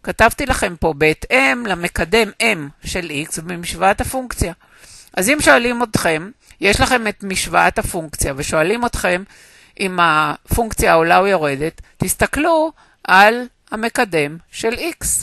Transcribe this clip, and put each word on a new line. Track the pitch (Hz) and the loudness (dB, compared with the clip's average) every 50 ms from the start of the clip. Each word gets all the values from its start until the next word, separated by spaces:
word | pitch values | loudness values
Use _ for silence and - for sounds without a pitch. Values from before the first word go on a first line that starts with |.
| - | -8
כתבתי | 185 180 - 220 233 - - 294 | -8 2 4 4 2 4 0 -4
לכם | 254 262 - - 190 175 - | -2 -2 -2 -2 -4 -4 -2
פה | - 160 156 | -2 -2 0
בהתאם | 139 156 156 160 _ - - 233 262 269 262 262 240 240 | 2 2 2 2 _ -2 0 0 2 2 2 0 -2 -2
למקדם | 208 185 170 170 175 _ - 170 165 185 233 226 202 - _ | -4 -4 -4 -4 -6 _ -4 -2 2 2 2 2 0 -2 _
M | 226 233 208 165 147 143 - _ - | -2 -2 0 -2 -6 -10 -12 _ -12
של | - - 190 175 170 147 139 156 - | -8 -6 -6 -6 -6 -6 -6 -6 -6
X | - 175 | -8 -10
במשוואת | 160 175 180 170 170 - - 165 180 190 214 - | -10 -10 -10 -10 -8 -10 -4 0 2 2 2 2
הפונקציה. | 247 - - 262 254 233 - - 226 175 165 _ _ _ _ - - - - - - _ - | -2 -4 -4 -6 -6 -6 -4 -4 -4 -4 -4 _ _ _ _ -20 -20 -20 -20 -20 -20 _ -4
אז | - 185 214 | -2 0 2
אם | 294 311 | 2 2
שואלים | - 320 277 254 240 247 240 240 247 | 4 4 4 4 4 0 -2 -2 -4
אתכם, | 226 - - - 170 160 156 165 208 262 _ _ _ - _ | -2 -2 0 0 0 0 0 -4 -10 -16 _ _ _ -12 _
יש | - 196 202 - | 0 0 2 2
לכם | 262 240 254 240 220 | 2 2 2 0 0
את | 214 202 _ 202 | -2 -6 _ -8
משוואת | 196 185 - - 175 165 175 170 180 185 220 | -6 -6 -6 -4 0 2 2 2 4 2 0
הפונקציה, | 208 - - 180 160 156 - - - 147 139 | -4 -4 -6 -8 -8 -8 -6 -6 -4 -4 -4
ושואלים | 135 151 - - 160 156 175 214 240 240 | -6 -6 -2 0 0 2 2 0 -2 -2
אתכם | 233 - - - 185 175 180 196 - - - - - - - - _ _ - | -4 -4 -2 -2 -2 -2 -2 -4 -12 -20 -20 -20 -20 -20 -20 -20 _ _ -6
אם | 202 190 185 180 | -6 -4 0 2
הפונקציה | 175 165 151 156 156 151 151 - _ - - - 233 220 - - 214 190 170 | 2 4 4 2 2 0 -4 -8 _ -2 0 0 0 -2 -2 0 2 4 4
עולה | 165 160 165 175 185 | 4 4 4 4 4
או | 190 | 4
יורדת, | 202 196 170 151 143 139 135 147 165 - - - _ _ | 2 2 0 0 -2 -2 -2 -4 -6 -6 -10 -20 _ _
תסתכלו | _ - 185 - - 220 - - 269 302 349 330 320 311 320 - _ - _ _ _ _ | _ -4 -4 0 -2 -2 -2 0 -2 0 2 2 2 0 -2 -4 _ -20 _ _ _ _
על | - 180 190 202 214 233 240 247 240 _ _ _ _ | 4 6 6 6 6 4 2 -6 -10 _ _ _ _
המקדם | 208 220 220 233 _ - 247 196 170 160 143 143 156 170 _ _ | -8 -6 -6 -4 _ -2 -2 0 0 -2 -2 -2 -6 -12 _ _
של | - - - 226 240 | -12 -4 -4 -4 -2
X. | 240 277 339 311 _ - - - - | -2 -6 -8 -8 _ -6 -4 -4 -4